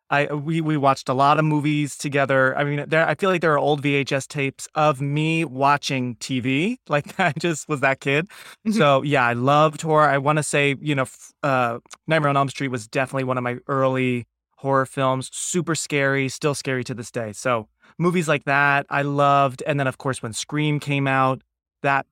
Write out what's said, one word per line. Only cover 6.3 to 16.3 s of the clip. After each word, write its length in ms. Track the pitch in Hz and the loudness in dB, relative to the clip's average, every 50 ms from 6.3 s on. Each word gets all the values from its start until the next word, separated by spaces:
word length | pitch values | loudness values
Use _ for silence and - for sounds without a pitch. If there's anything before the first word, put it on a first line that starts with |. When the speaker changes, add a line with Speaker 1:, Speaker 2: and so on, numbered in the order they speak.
| 135 127 | -4 -4
Speaker 1:
V. 380 | 110 131 135 139 170 220 247 - _ | -2 -2 0 0 0 -2 -4 -6 _
<laughs> 60 | - | -2
Like, 300 | 147 147 - - - - | -2 -2 -2 -4 -4 -2
I 140 | 190 165 135 - | 0 0 0 -2
just 300 | - 170 160 - - - | -2 -2 -4 -4 -4 -6
was 120 | 151 131 | -4 0
that 200 | 131 135 135 - | 0 0 0 0
kid. 280 | - 139 139 147 175 - - - - - - _ _ | 0 0 0 0 0 -2 -10 -18 -20 -20 -20 _ _
Speaker 2:
Mm-hmm. 60 | 220 202 | -2 2
Speaker 1:
So, 300 | 220 156 143 139 135 131 | 4 4 4 4 4 2
yeah, 240 | 147 143 135 123 | 2 2 2 2
I 60 | 120 120 | 2 2
loved 500 | 120 123 135 143 147 156 156 151 147 165 | 0 2 4 4 4 4 4 2 -2 -2
horror. 260 | 160 156 151 151 143 | 0 4 4 4 4
I 100 | 139 139 | 4 2
wanna 260 | 131 147 151 156 147 | 2 2 0 0 0
say, 320 | - - 147 143 143 139 120 | 0 0 2 2 2 0 -2
you 140 | - 147 147 | -2 -2 0
know, 80 | 135 127 | 0 -2
f-, 300 | - - - - - _ _ - | -4 -6 -14 -20 -20 _ _ -2
uh, 360 | 147 131 127 123 117 117 123 - _ - - _ | 0 2 2 0 0 -2 -6 -12 _ -20 -14 _
Nightmare 240 | - 156 160 151 143 | 0 0 2 2 2
on 60 | 139 | 2
Elm 120 | 139 139 131 | 2 2 0
Street 200 | - - 143 135 | -2 -6 -6 -6
was 180 | 123 123 107 | -6 -6 -8
definitely 380 | 113 - 139 131 123 135 135 131 | -6 -4 -4 -4 -2 -2 -4 -4
one 120 | 127 127 | -2 -4
of 60 | 127 123 | -4 -4
my 160 | 123 123 123 - | -4 -6 -6 -6
early 600 | - 143 135 135 131 131 131 127 127 123 120 117 - _ _ _ _ _ _ | -4 -2 0 0 0 0 0 0 0 -2 -2 -6 -10 _ _ _ _ _ _
horror 280 | - 135 135 135 131 | -2 0 0 0 0
films. 420 | - - 143 135 131 131 131 127 - - | 0 -2 -2 0 0 0 -2 -4 -8 -10
Super 420 | - - - - 185 156 170 160 | -10 -8 -4 -4 -4 -2 -2 -4
scary, 540 | - - - 151 143 139 139 135 139 135 | -4 -4 -4 -2 0 0 0 0 0 -2
still 260 | 127 | -4